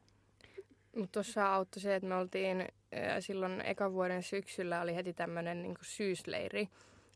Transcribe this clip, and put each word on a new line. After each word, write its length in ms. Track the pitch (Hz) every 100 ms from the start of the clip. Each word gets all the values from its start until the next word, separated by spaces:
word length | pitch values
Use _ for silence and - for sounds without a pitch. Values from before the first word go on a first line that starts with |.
| - - _ _ - - - - _
Mut 160 | 233 185
tossa 420 | 214 196 214 196
auttoi 280 | 190 190 202
se, 140 | 202
että 140 | 190 190
me 60 |
oltiin, 460 | 185 185 190 190 185
ö, 600 | 180 - _ - - 202
silloin 400 | 180 196 185 185
ekan 280 | - 202 196
vuoden 300 | 185 180 180
syksyllä 580 | 180 196 - - 175 170
oli 140 | 175
heti 180 | 170 180
tämmönen 480 | 170 170 170 170 175
niinku 200 | 180 175
syysleiri. 840 | - - 202 175 - - - 202 208 - - - -